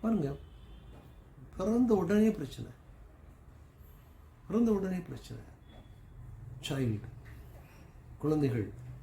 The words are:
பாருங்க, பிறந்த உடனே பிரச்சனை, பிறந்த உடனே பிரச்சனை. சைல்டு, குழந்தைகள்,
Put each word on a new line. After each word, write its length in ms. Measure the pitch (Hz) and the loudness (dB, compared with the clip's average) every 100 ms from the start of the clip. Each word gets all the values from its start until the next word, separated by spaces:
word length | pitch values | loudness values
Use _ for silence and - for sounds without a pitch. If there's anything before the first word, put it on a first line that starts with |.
பாருங்க, 340 | 220 214 143 139 - - - - - - - - - - - - | 2 2 0 -4 -12 -20 -20 -18 -18 -18 -20 -20 -20 -20 -18 -2
பிறந்த 380 | 190 233 247 | 2 4 6
உடனே 360 | 208 170 208 220 | 6 6 6 6
பிரச்சனை, 400 | 208 143 - 113 - - - - - - - - - - - - - - - - - - | 4 -4 -8 -12 -12 -20 -20 -20 -20 -20 -20 -20 -20 -20 -20 -20 -20 -20 -20 -20 -20 0
பிறந்த 260 | 214 233 | 2 4
உடனே 260 | 202 190 185 | 4 2 -2
பிரச்சனை. 440 | 165 120 - 117 - - - - - - - - - - - - - | -6 -12 -12 -14 -14 -20 -20 -20 -20 -20 -20 -18 -16 -16 -14 -12 -6
சைல்டு, 380 | 139 123 104 - - - - - - - - - - - - | 0 0 0 -6 -16 -16 -18 -18 -18 -20 -20 -20 -20 -20 -4
குழந்தைகள், 520 | 147 156 143 120 101 - - - | 0 2 2 0 -4 -8 -16 -16